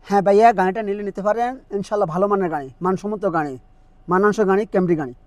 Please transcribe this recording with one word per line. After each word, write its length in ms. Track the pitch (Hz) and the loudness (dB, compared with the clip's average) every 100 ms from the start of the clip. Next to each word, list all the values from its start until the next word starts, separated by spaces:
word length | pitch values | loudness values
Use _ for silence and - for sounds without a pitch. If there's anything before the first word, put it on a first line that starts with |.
| - | 0
হ্যাঁ 120 | 202 190 | 0 4
ভাইয়া, 200 | 202 226 202 | 6 6 4
গাড়িটা 220 | 185 190 208 | -2 -2 -6
নিলে 140 | 208 202 | -6 -8
নিতে 140 | 190 196 | -4 -2
পারেন, 240 | 220 240 262 _ 202 | -2 -2 -6 _ -8
ইনশাল্লাহ 300 | 190 208 185 | -4 -2 -2
ভালো 120 | 165 202 | 0 0
মানের 180 | 202 180 | 2 0
গাড়ি, 140 | 156 135 123 180 | -4 -8 -6 -4
মানসম্মত 380 | 185 202 214 196 160 | -2 -4 -4 -2 -2
গাড়ি, 180 | 147 131 _ _ _ _ - | -4 -8 _ _ _ _ -2
মানানসই 320 | 180 208 202 190 | 2 2 2 2
গাড়ি, 140 | 190 196 | 2 0
Camry 200 | 196 180 165 | 0 2 0
গাড়ি। 140 | 135 123 | -2 -12